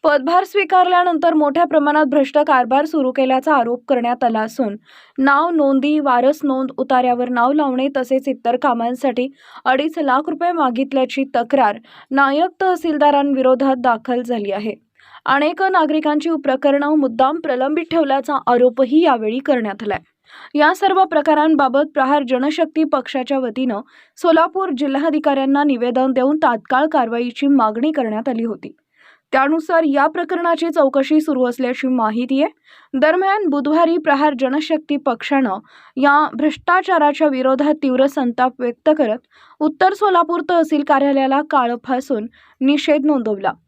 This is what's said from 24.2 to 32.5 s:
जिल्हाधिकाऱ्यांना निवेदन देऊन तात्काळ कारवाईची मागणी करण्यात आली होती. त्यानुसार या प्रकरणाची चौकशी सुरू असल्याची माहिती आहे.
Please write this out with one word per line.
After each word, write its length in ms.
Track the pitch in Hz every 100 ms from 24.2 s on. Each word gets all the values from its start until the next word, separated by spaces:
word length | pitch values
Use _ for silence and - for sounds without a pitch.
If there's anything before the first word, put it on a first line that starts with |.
| 349 320 330 359 370 254
जिल्हाधिकाऱ्यांना 840 | 277 269 320 302 311 269 269 277
निवेदन 480 | 294 247 240 247 262
देऊन 240 | 254 262 311
तात्काळ 500 | 269 226 _ 254 311
कारवाईची 540 | 311 233 233 247 - 277
मागणी 460 | 277 220 214 302
करण्यात 360 | 302 233 214 269
आली 160 | 226
होती. 320 | 226 175 - - _ _ _ _ _
त्यानुसार 500 | 262 277 320 311 330 320
या 200 | 277 302
प्रकरणाची 600 | 330 339 359 349 330 330
चौकशी 460 | 320 277 277 269 311
सुरू 280 | 311 262 247
असल्याची 400 | 240 247 254 262
माहिती 540 | 254 220 220 247 269
आहे. 100 | 320